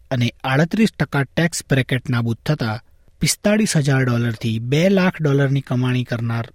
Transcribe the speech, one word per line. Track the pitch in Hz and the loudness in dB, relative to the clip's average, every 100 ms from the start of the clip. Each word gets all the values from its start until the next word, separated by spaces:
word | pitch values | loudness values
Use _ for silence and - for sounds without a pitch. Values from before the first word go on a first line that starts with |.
| - | -6
અને | 123 120 - | -2 -2 -2
આડત્રીસ | 127 135 165 208 220 - | -2 0 0 2 0 0
ટકા | 147 143 | -4 -2
ટેક્સ | 131 - 165 - - | -2 0 -2 -2 -2
બ્રેકેટ | 131 - 131 - | 0 0 -2 -2
નાબૂદ | 120 117 113 - | -2 -2 -4 -4
થતા | 151 117 107 - - _ - | -2 -2 -6 -10 -20 _ -6
પિસ્તાળીસ | 156 - 208 214 214 160 | -4 0 0 2 2 0
હજાર | 139 135 | 2 2
ડોલરથી | 127 120 120 113 117 113 | 2 0 -2 -2 -4 -4
બે | 120 143 190 | 0 2 4
લાખ | 190 185 - | 4 2 0
ડોલરની | 151 139 139 139 | 0 2 2 0
કમાણી | - 123 127 127 | -2 -2 0 0
કરનાર | 123 117 117 117 117 | -2 -4 -4 -4 -6